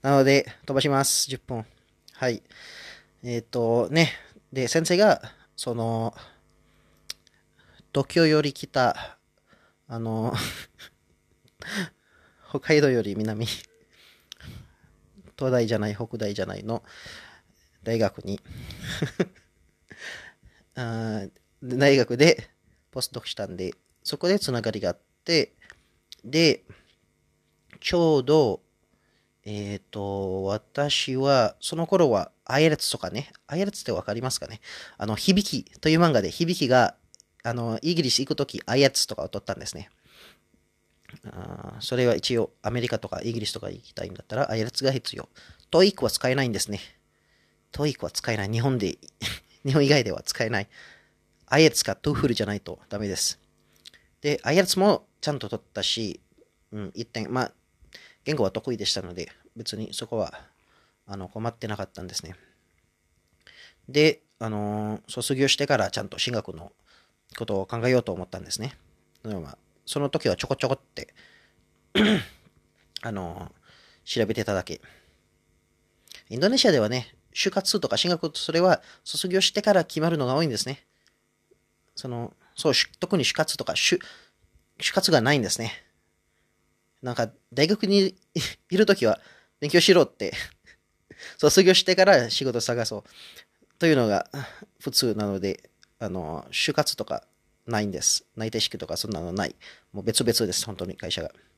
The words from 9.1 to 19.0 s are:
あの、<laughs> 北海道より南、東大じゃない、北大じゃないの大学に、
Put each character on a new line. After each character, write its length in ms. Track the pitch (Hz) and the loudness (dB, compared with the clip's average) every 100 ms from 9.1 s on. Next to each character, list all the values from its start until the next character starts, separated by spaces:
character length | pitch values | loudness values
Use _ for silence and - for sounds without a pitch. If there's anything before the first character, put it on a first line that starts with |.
| - _ _ _ _ _ _ _ | -18 _ _ _ _ _ _ _
あ 100 | 117 | -8
の、 360 | 113 110 110 - - - - _ - _ _ _ _ _ | -4 -2 -2 -4 -6 -10 -16 _ -20 _ _ _ _ _
<laughs> 1080 | _ _ - 214 175 _ _ _ _ _ - | _ _ -10 -8 -8 _ _ _ _ _ -8
北 120 | 139 | -8
海 200 | - 151 | 4 4
道 100 | 143 | 6
よ 120 | 123 | 2
り 120 | 104 | 0
南、 320 | 98 110 107 117 - - _ _ _ _ _ _ - - - - _ _ _ _ _ - - | -4 -4 -2 -4 -6 -12 _ _ _ _ _ _ -20 -20 -20 -20 _ _ _ _ _ -20 -6
東 160 | 131 | 0
大 140 | 127 113 | 2 2
じ 80 | |
ゃ 40 | 110 | 0
な 100 | 104 | -2
い、 60 | |
北 240 | 101 117 113 | -6 -8 -6
大 160 | 104 | -6
じ 80 | 101 | -4
ゃ 40 | 92 | -6
な 100 | 95 | -6
い 80 | |
の 180 | 104 113 - - - - - - _ _ _ _ | -8 -8 -8 -20 -20 -20 -20 -20 _ _ _ _
大 160 | - 113 | -4 0
学 200 | 104 - | 0 -2
に、 180 | - 101 - - - - - - | -10 -10 -10 -16 -16 -14 -12 -6